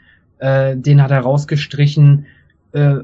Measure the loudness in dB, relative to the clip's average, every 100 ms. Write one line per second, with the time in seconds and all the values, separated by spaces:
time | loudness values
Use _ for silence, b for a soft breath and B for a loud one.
0 | b b _ _ -4 -2 -2 -4 2 2
1 | 2 -2 -2 -4 -4 -6 -6 -4 -2 2
2 | 4 2 B B B _ _ -2 0 -2